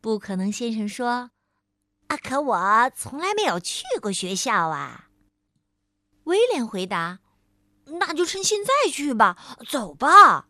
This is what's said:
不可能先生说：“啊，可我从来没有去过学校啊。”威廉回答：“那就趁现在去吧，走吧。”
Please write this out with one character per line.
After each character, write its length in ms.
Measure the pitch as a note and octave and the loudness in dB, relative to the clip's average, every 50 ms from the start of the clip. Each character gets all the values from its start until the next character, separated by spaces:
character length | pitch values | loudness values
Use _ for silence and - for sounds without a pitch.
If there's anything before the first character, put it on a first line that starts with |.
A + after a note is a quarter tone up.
不 160 | - A3 A3 G#3 | -4 -4 -4 -4
可 180 | - - G3 | -4 -8 -6
能 160 | F#3 F#3 G3+ | -4 -4 -4
先 220 | G#3 - A#3+ A#3 A3+ | -4 -4 -6 -6 -4
生 160 | A3 G#3+ G#3 | -4 -6 -6
说 400 | G#3 - B3 A#3+ A#3+ B3 B3 B3 _ _ _ _ _ _ _ _ _ _ _ _ _ _ _ _ | -6 -6 -4 -4 -4 -4 -6 -12 _ _ _ _ _ _ _ _ _ _ _ _ _ _ _ _
：“啊， 100 | D4+ D4 | -8 -8
可 220 | - - B3+ C#4 | -6 -4 -4 -4
我 520 | D4+ C4+ A3 F3 F3+ G3 G#3 A3 A#3+ C4+ - | -2 -2 -2 0 2 2 4 4 4 2 -2
从 220 | - - G#3 B3 C#4+ | -6 -14 -12 -10 -6
来 160 | E4 F#4+ G#4 | -4 -4 -2
没 100 | G#4 G#4+ | 0 0
有 160 | F4 F3 F3 | -2 -2 -4
去 240 | - - - - - F#5+ C5+ C#4 | -6 -8 -10 -10 -6 -6 -6 -4
过 120 | - G#3 | -4 -6
学 240 | F#3+ - - F3+ F#3+ | -6 -6 -6 -6 -6
校 340 | F#3 - B3+ A3 G3 E3+ D#3+ | -6 -4 -2 0 0 0 -2
啊。” 400 | D#3 C#3 C#3+ C3 A#2 A#2 - _ _ _ _ _ _ _ _ _ _ _ _ _ _ _ _ _ _ _ _ _ _ _ _ | -4 -6 -8 -12 -14 -18 -20 _ _ _ _ _ _ _ _ _ _ _ _ _ _ _ _ _ _ _ _ _ _ _ _
威 120 | D#4 F4 G4+ A#4 B4+ | -2 2 2 2 2
廉 140 | A4+ D4+ A#3+ | 0 -2 -4
回 200 | A3+ - F#3+ F#3 | -4 -6 -8 -6
答 340 | F3+ G3 F3 E3 E3+ F3+ F#3+ _ _ _ _ _ _ _ _ _ _ _ _ _ - D4+ F4 | -4 -4 -4 -4 -6 -8 -14 _ _ _ _ _ _ _ _ _ _ _ _ _ -16 -4 -4
：“那 140 | F#4+ F4 E4+ | -4 -4 0
就 100 | D4+ F4 | -2 -2
趁 200 | E4 - F#4+ G4 | -2 -2 -4 -2
现 160 | - G#4+ G#4 G4+ | -2 -2 -2 0
在 80 | A4 C5 C#5+ C#5 F4+ | 0 0 2 2 0
去 200 | C4+ - C#4+ D4 | -2 -4 -4 -4
吧， 460 | B3+ G#3+ G#3+ F#3+ F3 - - - - _ A#3 - | 2 2 2 2 2 -4 -14 -20 -20 _ -14 -8
走 260 | - C#4 A3 E3+ D3 | -6 -6 -6 -8 -8
吧。” 540 | - B3 C#4+ E4+ G4+ G4+ D4 F#3 C#3+ - _ | -4 0 8 10 10 10 10 8 4 -2 _